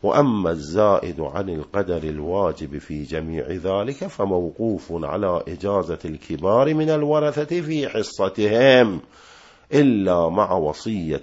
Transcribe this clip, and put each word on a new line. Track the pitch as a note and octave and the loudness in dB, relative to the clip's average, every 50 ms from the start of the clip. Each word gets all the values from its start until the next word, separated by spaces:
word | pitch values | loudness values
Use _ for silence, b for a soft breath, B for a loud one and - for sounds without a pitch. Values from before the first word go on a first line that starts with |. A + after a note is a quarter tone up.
| - | 2
وأما | G#2 - - D3 C3+ A#2 G#2 F#2 E2 | 4 4 4 4 4 2 0 0 0
الزائد | E2+ D#2+ C#2+ C#2+ E2 G2+ G#2+ G#2 G2 E2+ - - E2 C#2+ | -2 -2 -6 -4 0 2 4 4 4 2 0 -4 -6 -6
عن | D#2 D2 - F2 G2+ F#2+ | -8 -6 -6 -6 -6 -6
القدر | F2 D#2 D2 - - G2+ G2 F2+ F2+ E2 D#2 | -6 -8 -8 -6 -4 -4 -2 -2 -4 -4 -4
الواجب | D#2 D#2 D2+ D2+ E2 F2 G2 G2 F2 D2+ - D#2+ D2 C#2 D2 | -6 -6 -6 -6 -4 -2 0 0 -2 -2 -4 -10 -12 -12 -12
في | C#2+ - D#2 D2+ D2 | -12 -10 -10 -10 -8
جميع | C2 D#2 D#2+ D#2 D#2+ D#2+ D#2+ - C2+ | -8 -8 -8 -6 -6 -6 -6 -6 -6
ذلك | E2+ F#2 D#2+ F#2+ F#2+ G2 G2+ B2 C#3+ - F#3 | -8 -6 -4 -2 -2 -2 -2 -4 -6 -8 -10
فموقوف | G3 - - G#2 G2 F#2+ F2+ F2 E2 D#2 - A2 A#2 G#2+ F2 - - E2 | -12 -4 -4 -2 0 0 -2 -2 -4 -6 -4 -4 -4 -4 -4 -6 -8 -8
على | E2+ D#2+ C#2+ D2+ G2 G#2 F#2+ F2 E2+ - - | -8 -6 -6 -4 -4 -2 -2 -2 -2 -4 -6
إجازة | E2+ D#2+ F2+ G2+ G2+ G2 F2+ D2+ - - - | -10 -6 -4 -2 0 0 0 -2 -6 -8 -8
الكبار | F2 D#2 D2+ - - E2 D2+ D#2+ F#2 G#2 A#2+ C3+ D3+ D#3 | -10 -12 -12 -10 -10 -10 -4 0 2 4 4 4 4 2
من | D#3 D#3 D#3 | 0 0 0
الورثة | D#3 D3+ D3+ D3 D3+ D3+ D3+ D3+ C#3 D3 D3+ D3 E3 F3 | 0 0 0 0 0 2 0 0 -2 -2 -4 -2 -4 -4
في | E3 D3+ D#3+ D3+ C#3 B2 | -4 -4 -4 -4 -4 -2
حصتهم، | - A2+ G#2 - - - G2+ F#2+ - - G#2 G#2 G#2+ A#2 B2+ C3+ C3 B2+ B2 A2 F#2 D#2 - b b b b b b b b b b b b b - | -2 -4 -4 -4 -2 -2 -2 -2 0 0 0 2 4 6 8 8 8 8 8 6 2 -4 -8 b b b b b b b b b b b b b 2
إلا | C#3+ D3 C#3 A#2+ G#2 G2 F#2+ F2+ F2 E2+ E2 | 4 4 6 4 4 2 2 4 4 2 2
مع | E2+ G2 G#2 F2+ F#2+ | 2 2 2 2 2
وصية | F#2+ E2 D2+ D2+ - - A2+ A2 G2+ E2+ D#2+ D2 C#2 | 0 0 -2 -4 -4 -6 -6 -4 -4 -2 -2 -4 -4